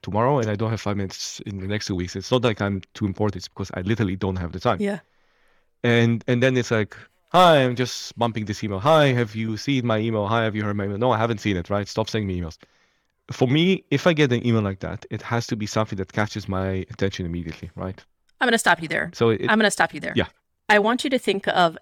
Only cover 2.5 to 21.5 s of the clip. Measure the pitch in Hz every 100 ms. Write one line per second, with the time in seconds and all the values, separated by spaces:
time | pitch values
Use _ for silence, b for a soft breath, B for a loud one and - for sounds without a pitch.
2.5 | 107 101 98 - - 104 92 107 90 -
3.5 | - 95 - 92 113 104 92 98 92 85
4.5 | 87 123 95 202 107 - _ _ _ _
5.5 | _ _ _ 120 117 117 117 - 123 131
6.5 | 127 120 113 104 - - _ _ 175 180
7.5 | 151 127 120 123 - - - 117 113 104
8.5 | 104 110 95 123 160 143 123 117 107 113
9.5 | 107 - 139 120 110 110 110 101 113 110
10.5 | 107 101 101 98 101 123 110 113 110 107
11.5 | 92 85 101 101 - 110 113 101 90 85
12.5 | - b b b b b b - - 131
13.5 | 143 175 190 - 139 - 160 147 120 120
14.5 | 113 101 98 82 87 - 113 - 117 -
15.5 | 117 104 - 110 98 95 - 104 - 101
16.5 | 95 95 95 90 - 98 - 90 85 82
17.5 | 82 90 - 92 92 - _ _ _ 254
18.5 | 226 - 170 160 - 160 - 117 110 -
19.5 | 220 208 - 170 151 - - 90 - _
20.5 | _ - 214 208 247 294 254 - 190 -